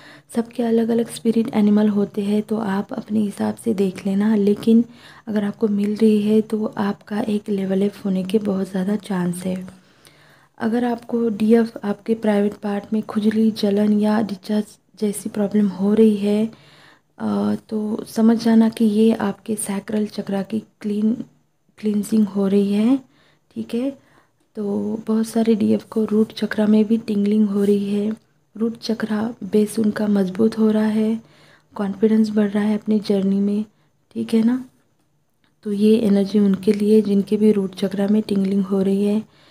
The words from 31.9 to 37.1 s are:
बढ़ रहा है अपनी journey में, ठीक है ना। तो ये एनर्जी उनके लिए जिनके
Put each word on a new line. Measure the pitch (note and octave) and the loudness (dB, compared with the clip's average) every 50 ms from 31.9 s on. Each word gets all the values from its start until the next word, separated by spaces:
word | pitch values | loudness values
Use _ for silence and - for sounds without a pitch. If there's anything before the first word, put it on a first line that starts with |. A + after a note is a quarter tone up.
| G3 - A3 G#3+ A3 A3 A3 G#3+ | -2 0 0 2 4 2 2 2
बढ़ | G#3 G#3+ G#3 G3+ | 0 0 0 0
रहा | G3+ G#3 G#3 | 0 0 0
है | G#3+ G#3+ G#3 | 0 -2 -2
अपनी | - G#3+ G#3+ G#3+ | -2 -2 -2 -2
journey | G3 - G3+ G3 F#3+ G3 G3 G3 | 0 0 0 0 0 0 0 0
में, | G3+ G3+ G3+ G#3 G#3+ - _ _ _ _ _ _ _ _ - | 0 0 -2 -2 -4 -6 _ _ _ _ _ _ _ _ -10
ठीक | A3+ A3+ A3 A3+ | -8 -6 -2 0
है | A3+ A3 | 2 2
ना। | A#3 B3 C4 B3+ - _ _ _ _ _ _ _ _ _ _ _ _ _ _ _ _ _ _ - | 2 0 -2 -4 -10 _ _ _ _ _ _ _ _ _ _ _ _ _ _ _ _ _ _ -8
तो | G#3+ | -6
ये | G3+ G3+ G#3+ G#3+ A3 A3 | -2 2 4 4 4 4
एनर्जी | A#3 G3+ G3+ G3+ G3 G3 G#3+ G#3 | 4 2 2 2 2 2 2 2
उनके | G3+ G3 F#3+ F#3+ - G#3+ G#3+ | 4 4 2 2 2 0 0
लिए | G3+ G#3 G#3 G#3+ A3 | 2 2 4 4 4
जिनके | G3+ G3+ | 4 4